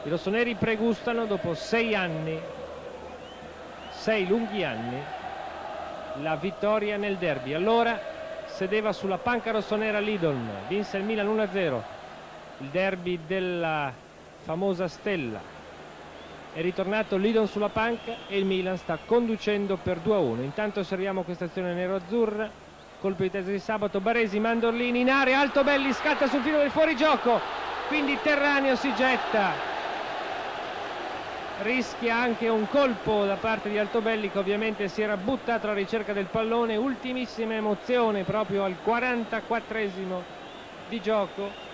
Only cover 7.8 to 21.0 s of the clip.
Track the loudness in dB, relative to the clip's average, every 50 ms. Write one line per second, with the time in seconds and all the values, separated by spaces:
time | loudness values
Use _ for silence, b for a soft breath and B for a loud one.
7.8 | 4 2 0 -2 -6 -8 -10 -10 -10 -8 -8 -10 -10 -10 -4 -4 -2 0 0 2
8.8 | 2 0 -2 0 -2 -2 -2 0 2 0 0 2 0 0 0 0 0 0 0 0
9.8 | 2 2 0 0 0 0 0 2 2 2 2 0 -2 -4 -6 -6 -4 -2 -2 -2
10.8 | -2 -2 -2 -2 -2 0 0 0 2 2 2 0 0 0 0 0 2 2 0 0
11.8 | -4 -6 -12 -14 -14 -14 -14 -16 -16 -16 -16 -16 -16 -16 -12 -12 -10 -2 0 2
12.8 | 2 2 0 -2 -2 -4 -4 -4 -2 -2 -2 0 0 0 0 0 0 0 0 0
13.8 | -2 -2 -6 -10 -18 -20 -20 -20 -20 -20 -20 -14 -6 -4 -2 0 2 0 2 0
14.8 | -2 -4 -4 -4 -2 -2 0 0 0 -2 -4 -6 -10 -12 -16 -16 -16 -16 -16 -16
15.8 | -16 -16 -16 -16 -16 -16 -16 -16 -16 -16 -16 -16 -16 -10 -6 -4 -2 -2 -2 -2
16.8 | -2 0 0 0 2 2 2 2 4 4 4 4 2 2 0 -2 -2 0 0 0
17.8 | 0 0 0 -4 -6 -10 -10 -10 -8 -2 0 0 2 2 2 2 0 0 -2 -4
18.8 | -2 -4 -4 -4 0 2 4 4 4 2 0 0 0 0 0 2 2 0 -2 -2
19.8 | 0 -2 -2 0 2 2 4 4 4 2 2 0 -2 -4 -2 -2 -2 -2 -2 -4
20.8 | -2 -2 -2 -2